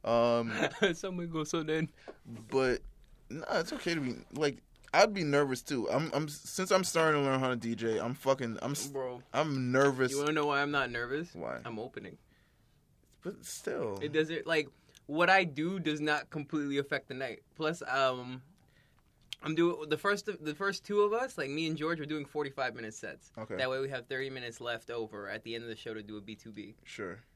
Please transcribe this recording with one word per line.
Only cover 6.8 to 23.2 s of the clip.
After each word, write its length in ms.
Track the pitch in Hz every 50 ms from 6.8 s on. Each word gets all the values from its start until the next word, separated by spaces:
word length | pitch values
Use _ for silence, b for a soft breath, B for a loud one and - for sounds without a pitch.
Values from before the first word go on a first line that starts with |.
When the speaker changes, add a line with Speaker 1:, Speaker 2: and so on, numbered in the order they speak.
| 185
Speaker 1:
starting 360 | 175 - 165 160 156 151 147
to 80 | 143 139
learn 100 | 135 131
how 80 | 131 127
to 60 | 127
D 180 | 120 110 117 117
J, 240 | 95 113 113 110 92
I'm 140 | - 117 127
fucking, 440 | - - 135 135 131 127 113 110 -
I'm 100 | - 131
s-, 160 | 143 143 -
Speaker 2:
Bro. 340 | 143 139 135 127 123 123 120 123 _ -
Speaker 1:
I'm 380 | 127 156 156 139 131 127 123
nervous. 400 | 127 131 139 139 135 127 131 123
Speaker 2:
You 80 | 135 139
wanna 120 | 143 151
know 140 | 156 156 147
why 160 | 147 143 139
I'm 100 | 143 143
not 180 | 147 143 131 123
nervous? 380 | 120 117 120 120 135 151 170 175 -
Speaker 1:
Why? 240 | - - 58 62 62 -
Speaker 2:
I'm 120 | 117 113 107
opening. 380 | 117 127 - - 104 90 - - _ b b b b b b b b b b b b b _ _ _ _ _ _
Speaker 1:
But 220 | - 170 208 - -
still. 560 | - - - - - - - 135 110 98 98
Speaker 2:
It 120 | 123 151 151
doesn't, 340 | 156 156 156 165 156 -
like, 220 | 160 165 156 147 - b b b b b b b
what 220 | - 143 160 175 180
I 140 | 190 196 185
do 360 | 165 135 143 156 175 196 190
does 200 | 160 156 151 151
not 300 | 151 151 151 147 120 _
completely 480 | - 156 147 - - 151 143 143 139
affect 320 | 139 139 139 147 139 - _
the 60 | 135
night. 260 | 127 135 123 107 - _ _ _
Plus, 260 | - 160 151 165 170 - -
um, 520 | 127 139 135 131 127 127 123 123 127 131 131 - - _ _ b b b b b b b b _ _ _ _ _ - _ -
I'm 120 | 156 160
doing, 340 | 160 170 175 175 147 156 151
the 80 | 151
first, 320 | 151 - 202 202 202 - - 196 -
the 140 | 151 151 147
first 300 | 147 196 196 180 - -
two 160 | - 208 208
of 100 | 208 208
us, 260 | 214 233 254 262 -
like, 120 | - 143 135
me 180 | 139 156 165
and 80 | 160 160
George, 240 | 156 156 160 170 160
we're 60 | 147
doing 200 | 147 156 151 139
forty-five-minute 680 | - - 151 147 139 135 - 131 127 117 123 117 107 110
sets. 380 | - - 98 - -